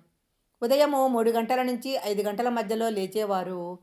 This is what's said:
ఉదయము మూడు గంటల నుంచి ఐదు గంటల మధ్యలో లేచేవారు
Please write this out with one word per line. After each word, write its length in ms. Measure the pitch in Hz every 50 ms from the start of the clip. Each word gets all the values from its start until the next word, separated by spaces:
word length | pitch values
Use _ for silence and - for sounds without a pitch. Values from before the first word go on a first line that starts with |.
| - _ _ _ _ _ _ _ _ _ _ -
ఉదయము 400 | 240 233 269 285 294 294 285 269 269
మూడు 240 | 262 247 226 226 233 226
గంటల 240 | 233 226 220 254 254 254
నుంచి 280 | 247 247 233 240 269 269 - -
ఐదు 180 | 208 202 202 202
గంటల 220 | 208 202 220 240 247
మధ్యలో 400 | 240 233 214 196 226 220 226 226
లేచేవారు 720 | 214 196 190 180 - 214 214 202 196 185 180 185 185 180 175 175 180 180